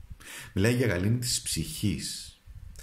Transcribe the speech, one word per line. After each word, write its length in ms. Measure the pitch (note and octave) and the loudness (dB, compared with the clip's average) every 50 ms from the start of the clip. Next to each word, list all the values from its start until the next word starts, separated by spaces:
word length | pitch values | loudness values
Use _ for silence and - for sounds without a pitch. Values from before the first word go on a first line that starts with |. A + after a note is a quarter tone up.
| - - - - - - - - - - - | -16 -16 -16 -16 -14 -14 -14 -14 -14 -4 0
μιλάει 200 | F#2+ G2 A#2 B2 | 2 4 4 4
για 120 | B2 C3 | 4 4
γαλήνη 320 | G#2+ F2+ F2 F#2 G#2 A#2+ B2+ | 4 4 4 4 4 4 2
της 240 | A#2+ - - - - | 2 0 -2 -2 -2
ψυχής. 960 | - - E2 D#2 - - - - G#2 D#2+ C#2 - - - - - - - - _ - - - - - - - | -2 -2 -2 -2 -2 -2 0 2 2 2 0 -2 -6 -8 -8 -10 -14 -16 -18 _ -18 -16 -14 -14 -14 -14 -14